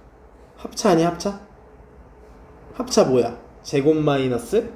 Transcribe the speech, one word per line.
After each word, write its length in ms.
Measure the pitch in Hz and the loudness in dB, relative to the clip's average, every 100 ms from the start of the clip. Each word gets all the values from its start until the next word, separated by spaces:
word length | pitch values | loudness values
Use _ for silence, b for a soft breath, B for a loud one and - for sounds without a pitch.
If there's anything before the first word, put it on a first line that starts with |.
| - - - - - - | -20 -20 -20 -20 -20 -18
합차 340 | - - 220 | -16 -2 2
아니야, 180 | 165 165 | 2 2
합차? 320 | 170 202 196 - - - - - - - - - - - - - | -2 -8 -8 -16 -20 -20 -20 -20 -20 -20 -20 -20 -20 -20 -20 -20
합차 300 | - 247 - | -12 -2 2
뭐야? 340 | 160 127 117 - - - | 4 4 0 -4 -18 -20
제곱 340 | - 147 139 156 | -6 -2 2 2
마이너스 760 | 147 139 131 120 - 208 233 | 2 0 0 -4 -2 -4 -4